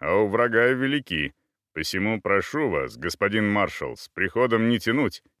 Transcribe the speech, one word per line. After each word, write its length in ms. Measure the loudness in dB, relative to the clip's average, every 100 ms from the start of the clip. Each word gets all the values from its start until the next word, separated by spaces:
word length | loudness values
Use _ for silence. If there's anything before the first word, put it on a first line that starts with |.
а 160 | 0 2
у 120 | 2
врага 400 | 2 2 4 4
велики. 680 | 2 0 -2 -4 -4 -4 -8 _ _ _
Посему 480 | -8 -4 -2 -2 -2
прошу 480 | 0 0 0 -2 0
вас, 280 | 0 -4 -6
господин 540 | -6 -2 0 2 2
маршал, 460 | 2 0 -2 -10 -10
с 120 | -12
приходом 600 | -4 -2 0 2 4 2
не 100 | 0
тянуть, 440 | 0 0 0 -4 _ _